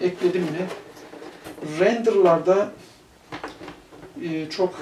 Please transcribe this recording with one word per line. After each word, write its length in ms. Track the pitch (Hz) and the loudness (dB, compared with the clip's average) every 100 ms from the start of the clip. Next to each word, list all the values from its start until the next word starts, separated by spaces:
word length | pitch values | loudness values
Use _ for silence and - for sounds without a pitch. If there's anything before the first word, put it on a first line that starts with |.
ekledim 400 | 180 180 180 180 | -2 0 0 0
mi, 260 | 165 156 185 - - - - - - - - - 151 156 | -2 -4 -6 -8 -16 -20 -20 -18 -18 -18 -18 -14 -8 2
renderlarda, 920 | 196 233 220 196 180 165 165 190 208 - - - _ _ - - - - - - - - - - | 2 4 2 6 6 6 4 2 2 -6 -20 -20 _ _ -18 -14 -14 -14 -18 -18 -20 -20 -18 -10
e, 260 | 170 160 151 | -6 -6 -6
çok 240 | - 180 - | -2 -2 -2